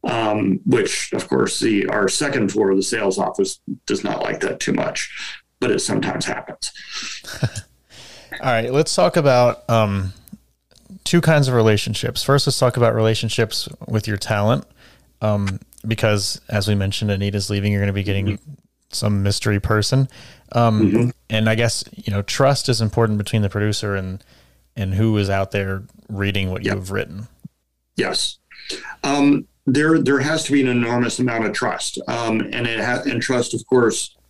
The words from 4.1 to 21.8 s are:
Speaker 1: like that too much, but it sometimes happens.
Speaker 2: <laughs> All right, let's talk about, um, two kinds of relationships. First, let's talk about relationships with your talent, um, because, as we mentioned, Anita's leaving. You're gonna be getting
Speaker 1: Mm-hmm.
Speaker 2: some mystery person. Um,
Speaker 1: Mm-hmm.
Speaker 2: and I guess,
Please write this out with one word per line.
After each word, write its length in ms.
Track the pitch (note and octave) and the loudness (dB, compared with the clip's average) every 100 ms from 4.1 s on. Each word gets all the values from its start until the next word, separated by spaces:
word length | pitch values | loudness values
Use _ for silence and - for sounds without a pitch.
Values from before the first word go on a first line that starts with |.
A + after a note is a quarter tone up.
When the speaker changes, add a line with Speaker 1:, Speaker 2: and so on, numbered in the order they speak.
| - | -4
Speaker 1:
like 180 | - - | -4 -4
that 200 | - - | -4 -4
too 120 | - | -2
much, 380 | - - - - - - - _ _ | -2 -2 -4 -8 -10 -12 -14 _ _
but 100 | B2 | 0
it 100 | - | 0
sometimes 460 | - G2+ - - - | 0 -2 -2 -4 -6
happens. 460 | - - - - - - - - - - - | -6 -10 -12 -12 -12 -14 -12 -10 -12 -14 -6
Speaker 2:
<laughs> 20 | - - - _ _ - - - - - | -6 -6 -18 _ _ -20 -20 -20 -18 -6
All 100 | C3 | 0
right, 200 | A2+ A#2 | 0 2
let's 220 | C3+ D#3+ | 0 2
talk 220 | - F3+ F3 | 2 4 4
about, 520 | C#3+ B2 B2 A2+ - | 4 6 4 2 0
um, 420 | A2+ G#2+ G2 F#2+ - - - _ _ _ _ _ F#3 | 2 4 0 -4 -8 -20 -20 _ _ _ _ _ -10
two 160 | - F3 | 2 2
kinds 280 | E3 D3+ C3 | 4 4 4
of 60 | |
relationships. 680 | B2 A2 G#2 - G#2 A#2 - | 4 6 4 0 -4 -4 -4
First, 240 | - C#3 C#3 | 2 2 2
let's 120 | - | 2
talk 180 | B2+ A#2+ | 2 4
about 180 | A#2 | 2
relationships 760 | A2+ A2 A2 A2+ - A2 - - - - | 4 2 2 -2 -2 -2 -2 -8 -12 -4
with 180 | G#2+ G#2+ | -2 -2
your 80 | G2+ | -6
talent, 480 | - G#2+ G#2 C3+ - _ - _ _ _ | -2 0 2 0 -2 _ -20 _ _ _
um, 400 | G#2+ G#2 G2 F#2+ - - A2 | -2 0 -2 -4 -12 -12 -6
because, 540 | A2 A2 G#2 G2 - - | 0 2 0 -2 -8 -4
as 200 | G#2+ G2+ | -2 0
we 60 | |
mentioned, 360 | G2+ G2 - G#2+ | 0 0 -2 -2
Anita's 400 | F#2+ G2+ G2+ G2+ | 0 -2 -2 -2
leaving. 220 | G#2 G#2 | -2 0
You're 80 | G2+ | 2
gonna 100 | G2+ | 0
be 100 | G2 | 0
getting 240 | G2 G2 G#2 | -2 -2 -2
Speaker 1:
Mm-hmm. 260 | G2+ D3+ C#3+ _ _ _ | -4 -10 -20 _ _ _
Speaker 2:
some 320 | - G#2 G2+ | -4 0 2
mystery 360 | G2+ - A2 G2+ | 0 0 0 -2
person. 480 | - G#2+ G#2+ C3+ C3 - - - _ | 2 0 2 2 0 -4 -20 -20 _
Um, 260 | A#2+ A#2 G#2+ | 2 4 4
Speaker 1:
Mm-hmm. 280 | G#2 G#2+ A#2+ - - | 4 4 0 -2 -4
Speaker 2:
and 180 | A2 A2 | 0 2
I 60 | |
guess, 280 | A2 A#2 - | 2 0 -2